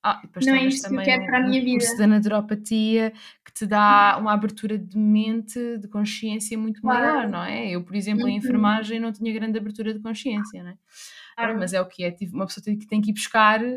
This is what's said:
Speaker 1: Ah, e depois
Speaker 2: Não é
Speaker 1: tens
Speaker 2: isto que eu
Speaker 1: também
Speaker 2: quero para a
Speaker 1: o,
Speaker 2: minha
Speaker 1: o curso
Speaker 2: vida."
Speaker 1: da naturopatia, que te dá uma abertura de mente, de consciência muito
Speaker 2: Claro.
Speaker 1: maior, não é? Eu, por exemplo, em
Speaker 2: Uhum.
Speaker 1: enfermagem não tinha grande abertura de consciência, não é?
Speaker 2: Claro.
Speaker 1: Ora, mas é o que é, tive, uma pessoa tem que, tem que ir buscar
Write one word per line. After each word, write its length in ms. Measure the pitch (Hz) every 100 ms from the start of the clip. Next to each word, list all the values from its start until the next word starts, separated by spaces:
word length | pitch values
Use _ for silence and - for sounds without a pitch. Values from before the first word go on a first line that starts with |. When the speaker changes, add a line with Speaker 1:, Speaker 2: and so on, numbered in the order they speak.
Speaker 1:
Ah, 200 | 214 -
e 40 | -
depois 180 | - 262
Speaker 2:
Não 100 | 262
é 40 |
Speaker 1:
tens 160 | 262 269
Speaker 2:
isto 60 |
que 40 | 196
eu 40 |
Speaker 1:
também 140 | 262 262
Speaker 2:
quero 200 | 254 254
para 120 | 254
a 20 |
Speaker 1:
o, 80 | 254
Speaker 2:
minha 120 | 262
Speaker 1:
o 40 | 247
curso 220 | 247 233
Speaker 2:
vida." 60 | 226
Speaker 1:
da 100 | 208
naturopatia, 1040 | 214 208 208 214 208 - 220 214 226 220 220 - _ -
que 60 |
te 140 | - 208
dá 500 | 208 208 208 202 190
uma 140 | 214
abertura 460 | 208 208 - 214 208
de 200 | - 208
mente, 800 | 214 214 220 226 220 247 240 233
de 80 | 208
consciência 680 | 208 208 - 220 214 220 226
muito 220 | 220 214
Speaker 2:
Claro. 260 | 262 247 285
Speaker 1:
maior, 220 | 302 220
não 140 | 180
é? 260 | 180 226 220
Eu, 120 | 180
por 100 | 175 202
exemplo, 300 | 202 214 247
em 40 |
Speaker 2:
Uhum. 40 | -
Speaker 1:
enfermagem 640 | 247 214 208 220 214 226
não 100 | 226
tinha 220 | 208 226
grande 240 | 220 220 220
abertura 360 | 208 208 220
de 60 | 214
consciência, 640 | 220 214 277 208 208 185
não 60 | 175
é? 60 | 190 _ - - - - -
Speaker 2:
Claro. 160 | 226
Speaker 1:
Ora, 80 | 220
mas 140 | 185
é 80 | 185
o 40 | 185
que 200 | - 175
é, 60 |
tive, 220 | 175 185
uma 120 | 208 190
pessoa 160 | -
tem 140 | 208 208
que, 80 | -
tem 140 | 214
que 80 | 208
ir 40 |
buscar 460 | 208 - 226 214 220 240